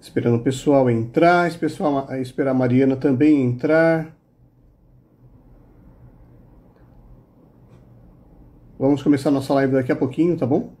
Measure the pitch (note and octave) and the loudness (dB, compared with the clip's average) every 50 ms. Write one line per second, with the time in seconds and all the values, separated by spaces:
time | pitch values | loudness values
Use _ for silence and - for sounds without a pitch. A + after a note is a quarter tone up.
0 | _ - - D#3 B2+ A#2+ A#2+ A2+ A#2 C3+ B2+ B2+ - D3+ C#3+ C#3 C3 B2 A#2 A2+ | _ -6 -6 -4 0 0 0 0 0 -2 -4 -4 0 2 2 2 2 2 0 -2
1 | A2+ A#2+ - D#3+ D#3+ E3+ F3 F3 F3 F3 E3 - - D3+ D#3 - D3+ D3+ C#3+ C3+ | -2 -4 0 2 2 4 4 2 0 -2 -4 -4 -6 -6 -6 -4 -4 -2 -2 -2
2 | C3+ - C3 C3+ C3 B2+ - - D3 C3+ C3 C3 B2+ B2 B2 B2+ C3+ C3 C3+ B2+ | -4 -6 -8 -8 -8 -10 -6 -4 -2 -2 0 0 0 2 2 2 2 2 0 0
3 | B2+ D3 C3+ A#2+ D3 D3+ D#3 C#3+ C3 B2 A#2+ B2 - D3+ D#3 D#3+ E3 E3 E3 D#3+ | 0 -2 0 2 4 2 4 2 2 -2 -2 -4 -2 0 2 2 2 2 0 0
4 | D#3+ D#3+ - _ _ _ _ _ _ _ _ _ _ _ _ _ _ _ _ _ | -4 -8 -16 _ _ _ _ _ _ _ _ _ _ _ _ _ _ _ _ _
5 | _ _ _ _ _ - _ - _ - - - - _ _ - - - - - | _ _ _ _ _ -20 _ -20 _ -20 -20 -20 -20 _ _ -20 -20 -20 -20 -20
6 | - - - - - - - - - - - - - - _ _ - - - - | -20 -20 -20 -20 -20 -20 -20 -20 -20 -20 -20 -20 -20 -20 _ _ -20 -20 -20 -20
7 | - - - - - _ _ _ - _ _ _ - - - - - - - - | -20 -20 -20 -20 -20 _ _ _ -20 _ _ _ -20 -20 -20 -20 -20 -20 -20 -20
8 | - - - - - - - - - - - - - - - - C3+ C3+ C#3+ C3+ | -20 -20 -20 -20 -20 -20 -20 -20 -20 -20 -20 -20 -20 -20 -12 -2 0 0 0 0
9 | - D3 D3 C3+ B2 D#3+ C#3+ C3+ C3+ - C#3+ C#3 C3+ C3+ C3 C3+ B2+ B2+ D#3 - | 2 2 2 2 2 0 0 0 0 0 0 0 0 2 0 0 0 0 -2 -2
10 | - B2 B2+ - D#3 F3+ E3+ D#3+ - A#2 C3+ F3 A#3+ - - - | -2 -6 -2 0 0 0 0 -2 -2 0 0 -2 -2 -4 -14 -20